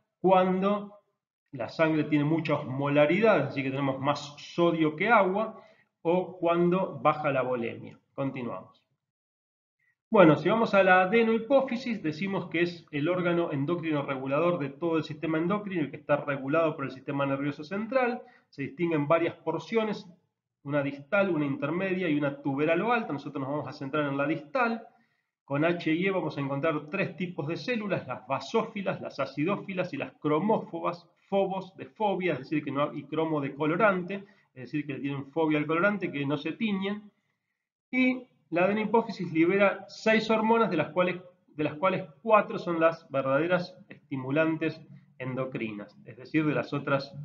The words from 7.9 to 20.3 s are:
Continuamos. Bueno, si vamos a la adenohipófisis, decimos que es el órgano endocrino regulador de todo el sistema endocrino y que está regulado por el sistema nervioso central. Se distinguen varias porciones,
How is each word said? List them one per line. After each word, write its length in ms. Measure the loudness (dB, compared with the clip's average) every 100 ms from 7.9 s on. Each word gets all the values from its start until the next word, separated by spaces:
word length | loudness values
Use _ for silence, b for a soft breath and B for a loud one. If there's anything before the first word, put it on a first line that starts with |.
| -18 _
Continuamos. 720 | -6 -6 -4 -8 -10 -14 _ _ _ _ _ _ _ _ _ _ _ _ _ 2
Bueno, 260 | 8 10 8
si 120 | 4
vamos 260 | 2 4
a 80 | 6
la 200 | 8 6
adenohipófisis, 1000 | 6 4 4 2 4 2 2 -4 -4 -4
decimos 460 | -4 -4 -4 -4 -4
que 140 | -2
es 240 | -2 -4 -8
el 180 | -4 -2
órgano 440 | 0 0 0 0
endocrino 500 | -2 -2 -2 -2 -2
regulador 560 | -2 -4 -2 0 2 0
de 120 | -4
todo 260 | -4 -2 0
el 80 |
sistema 340 | -2 -6 -2 0
endocrino 460 | 0 -2 -2 -4
y 60 | -4
que 80 | -6
está 180 | -2 0
regulado 580 | 0 -6 -2 0 0
por 120 | -2 -8
el 40 |
sistema 340 | -10 -6 -2 -2
nervioso 360 | -2 -4 -6
central. 600 | -8 -8 -2 0 0 -2 B B B
Se 140 | -10
distinguen 440 | -10 -4 -2 0 2
varias 280 | 2 2 -4
porciones, 760 | -6 -6 -2 -2 -2 -4 -10 -20 _